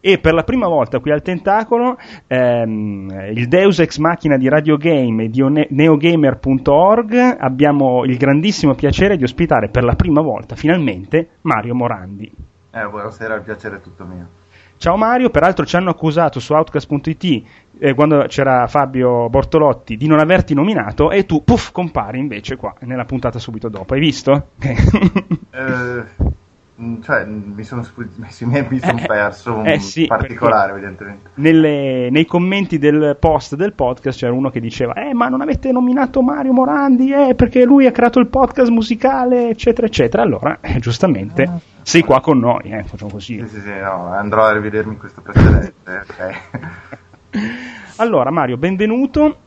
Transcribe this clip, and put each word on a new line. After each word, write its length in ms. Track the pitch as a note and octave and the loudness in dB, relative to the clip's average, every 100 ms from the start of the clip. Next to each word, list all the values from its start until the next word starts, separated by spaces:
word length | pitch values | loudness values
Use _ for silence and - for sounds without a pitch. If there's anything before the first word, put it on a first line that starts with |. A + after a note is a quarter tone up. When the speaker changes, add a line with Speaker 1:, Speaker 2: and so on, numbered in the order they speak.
| F#3+ | 2
Speaker 1:
E 120 | F#3+ | 2
per 160 | D#3+ | 2
la 80 | E3 | 0
prima 260 | E3 B3+ G3 | 0 -2 0
volta 300 | D#3 A#2 - | 0 0 -2
qui 120 | D3 | 0
al 100 | D3 | -2
Tentacolo, 720 | E3 F3+ G3 G#3 A3 A#3 B3 B3+ - F#3+ _ | -2 -4 0 -2 0 0 0 -4 -14 -20 _
ehm, 1040 | B2+ B2 A#2+ A2+ G#2+ G#2+ G2+ F#2+ F#2+ G2 | 0 2 0 -2 -4 -6 -8 -10 -12 -8
il 140 | A2 A#2+ | -6 0
Deus 300 | F3 G3+ E3+ | 4 4 4
Ex 180 | D#3+ - | 0 0
Machina 400 | D#3+ E3+ - C#3 | -2 0 0 2
di 120 | C3 | 4
Radio 260 | D3+ D#3 D3+ | 2 2 0
Game 480 | D#3+ D3+ B2 A2 | 2 0 0 0
e 40 | A2+ | -2
di 100 | A2+ | 0
One-, 260 | C3+ D3+ D3+ | 2 2 0
neogamer 680 | C3+ D#3+ D3+ E3 E3 C#3+ A#2+ | 2 4 4 2 2 2 0
punto 360 | C3+ C3+ C3 | -2 0 2
org, 400 | C#3+ F#3 A3 A3 B3 B3+ B3 | 4 4 2 2 2 2 0
abbiamo 680 | C3 C3 D3 C#3+ C3+ B2+ | -4 2 2 4 2 2
il 140 | C3 B2 | 0 0
grandissimo 560 | C#3 C#3+ F#3+ - D3+ | 2 2 0 0 0
piacere 420 | C3 C#3+ - G3 F#3 | 2 0 2 2 2
di 60 | |
ospitare 440 | B2 - E3 C3 G#2 | -2 -2 0 2 2
per 120 | B2+ | 0
la 120 | A#2+ | 0
prima 260 | - F3 D3 | 0 2 2
volta, 360 | D#3 G2+ - A#2 | 0 -4 -10 -4
finalmente, 720 | D3 F3+ C#3 F2+ G2 D3+ E3 _ | 0 0 0 -4 -4 -4 -4 _
Mario 320 | D#3+ A2+ A#2 | -2 -2 -2
Morandi. 560 | B2 A#2+ G#2+ F#2 G2+ G#2+ - - _ _ | -4 -4 -6 -10 -16 -18 -20 -20 _ _
Speaker 2:
Eh, 160 | A2+ G#2 | -12 -10
buonasera, 480 | G#2 G#2+ G#2 A2 A2 | -10 -12 -10 -8 -8
il 60 | |
piacere 340 | F#2+ G#2 A2 G2 | -8 -12 -12 -14
è 40 | |
tutto 240 | F#2 - | -18 -20
mio. 220 | F2+ F2+ F2 _ _ _ _ _ | -16 -16 -18 _ _ _ _ _
Speaker 1:
Ciao 200 | E3+ F#3+ | -2 0
Mario, 340 | A3 B3 B3 | 2 2 2
peraltro 340 | D3+ F3 F3+ | 2 2 0
ci 120 | C#3+ E3+ | -2 0
hanno 120 | F#3 | -2
accusato 480 | D#3+ D#3+ D3+ D#3 C3 | -2 -2 0 0 -2
su 140 | - | 0
outcast 340 | D3+ D#3+ D#3 - | 0 0 -4 -4
punto 220 | D3 D#3 | -4 -4
it, 340 | D#3 F3+ A#2+ - - _ - | -4 -2 -2 -4 -20 _ -2
eh, 160 | D3 | -2
quando 320 | C3 D3+ D3 B2+ | 2 4 4 2
c'era 380 | - C3+ B2+ A#2+ | 0 2 2 2
Fabio 640 | D3 C3+ C3 B2 A#2+ A#2 | 0 0 0 2 2 0
Bortolotti, 680 | C3+ C3 D#3+ D3 B2 - A2 | 0 2 2 2 0 -6 -4
di 100 | D3+ | 2
non 120 | D#3 | 4
averti 320 | D#3 F#3 - | 4 2 2
nominato 580 | C#3+ F3+ G3 G#2 - D3+ | 0 0 -2 -4 0 2
e 120 | G3 | 2
tu, 180 | F#3+ D3+ | 0 -2
puff, 260 | - - - | 2 0 0
compari 460 | - F3 C#3+ G2+ B2+ | -6 -4 -4 -6 -6
invece 380 | C#3+ G#2 G#2+ C3 | -6 -8 -10 -8
qua, 180 | G#2 - | -8 -10
nella 260 | B2 B2+ A#2+ | -10 -8 -6
puntata 320 | C3 A#2+ A2+ | -4 -4 -6
subito 320 | A#2+ A2 A#2 | -10 -10 -10
dopo. 240 | G2+ F#2+ | -10 -4
Hai 60 | C3+ | 0
visto? 480 | D#3 C3 - C#3+ - _ | 0 -2 0 0 0 _
<laughs> 920 | C3+ A#2+ - G#3+ F#3+ G3 - E3+ - | -4 2 2 4 2 0 -4 -8 -8
Speaker 2:
Eh, 480 | C3 C3 B2+ B2 B2 A2 - - - _ _ _ - | -10 -6 -6 -4 -8 -10 -6 -6 -6 _ _ _ -14
mm, 200 | A#2 A#2 | -10 -10
cioè, 220 | - C3 | -4 -4
mm, 280 | G2 G#2+ G2+ | -4 -10 -10
mi 80 | G2+ | -14
sono 220 | A2 B2 | -10 -10
sfuggi-, 300 | A#2 - A2 F2+ | -12 -12 -14 -14
<laughs> 20 | |
mi 80 | A2 | -18
si-, 140 | - | -8
mi, 220 | A#2+ C#3+ C3 | -2 -2 -2
mi 120 | C3 | -2
son 180 | E3 A#2+ | -2 -2
Speaker 1:
Eh, 80 | - | -2
Speaker 2:
perso 480 | G#2+ G#2 G2 A#2+ | -2 -2 -4 -8
un 120 | A2 C#3+ | -4 0
Speaker 1:
eh, 100 | D3+ | 0
sì, 280 | G2 D#3+ E3 | -2 -2 0
Speaker 2:
particolare, 680 | A2 - A#2 A#2+ G#2+ G2 | 0 -2 -2 0 2 0
Speaker 1:
perché 60 | G2 G2 | -4 -12
Speaker 2:
evidentemente. 440 | F#2 G2+ G2+ - | -14 -16 -18 -18
Speaker 1:
nelle, 760 | - D#3 D#3+ D#3 D3 C#3 B2+ B2 | 0 4 6 4 2 -2 -2 0
nei 160 | C#3+ - | 0 0
commenti 520 | F3+ F3+ G3 G3 D#3+ | 0 0 -2 -2 0
del 380 | D3 D3+ D3+ C#3+ | 2 2 2 2
post 340 | E3 D3+ - | 0 0 -4
del 180 | C#3+ G3 | -4 -4
podcast 440 | - B2+ B2+ C#3 - | -2 -4 -2 -6 -4
c'era 140 | B2 | -2
uno 180 | B2 C3+ | -2 -2
che 80 | B2 | -4
diceva: 360 | A#2 - A#2+ | -8 -4 -4
"Eh, 200 | - D4 | -2 -4
ma 140 | B3 A#3+ | -2 0
non 120 | B3+ | -2
avete 300 | D4+ C4+ C4 | -2 -2 0
nominato 500 | B3+ B3 C4 C4 C4+ | 0 2 0 0 0
Mario 300 | B3+ D4 C4 | 0 0 0
Morandi, 600 | B3+ C4 D4 C#4 B3 C4 | 2 2 2 2 2 2
eh, 220 | C#4 C4+ B3+ | 2 2 4
perché 280 | B3 B3+ | 2 4
lui 220 | A#3+ C#4 C4 | 6 6 6
ha 60 | |
creato 260 | B3 A#3+ B3+ | 4 2 4
il 80 | B3 | 2
podcast 440 | C4 C4 - A#3+ | 2 0 2 2
musicale, 800 | A#3 A3 A3+ C4 C4+ B3 B3 A#3+ | 2 0 0 0 0 0 0 0
eccetera, 360 | A3 A#3+ A#3 A3+ | -2 -2 0 -2
eccetera." 380 | - A#2+ - | 0 0 2
Allora, 340 | - A2+ C#3+ - | 0 0 -4 -6
eh, 200 | - A#2+ | -4 -4
giustamente, 600 | A#2 A#2 F#3 A2 G#2 - | -4 -2 0 0 -2 -2
Speaker 2:
Ah. 160 | C#3 F3 _ - | -2 -4 _ -16
Speaker 1:
sei 200 | - E3+ | 0 2
qua 180 | D#3+ C3 | 4 2
con 200 | D#3+ C3+ | 4 2
noi, 320 | A#2 A#2 - | 2 -2 -4
eh, 100 | A2+ | -10
facciamo 300 | F#2 F#2+ G#2 | -10 -12 -12
così. 260 | G2+ G2 A2 | -14 -12 -12
Speaker 2:
Sì, 100 | A2 | -10
sì, 60 | G#2 | -12
sì, 180 | G2+ G2 | -12 -8
no, 260 | G2 F#2+ F2 | -6 -6 -6
andrò 360 | F#2+ G#2 G#2+ A2 | -6 0 4 4
a 60 | |
rivedermi 420 | G#2+ G#2+ G#2+ A2 G#2+ | 2 -2 -4 -4 -10
questo 240 | G2+ - | -16 -20
precedente, 520 | - G2+ - - F#2+ _ - | 0 4 6 6 2 _ -12
<laughs> 160 | F#2 G2 | -12 -12
ok. 1300 | - F#2 F#2+ - - E3 F3 - - _ - _ G#3 A3 A#3+ - - - - | -10 -10 -10 -14 -14 -14 -18 -20 -20 _ -20 _ -8 -6 -10 -16 -18 -20 -4
Speaker 1:
Allora, 340 | A3+ F3 B2+ | 0 2 0
Mario, 260 | E3 C3 B2 | 0 -2 -2
benvenuto. 800 | E3+ F#3+ G#3+ A#3 C4+ D4 D4+ - | -2 -2 -2 0 -2 2 0 0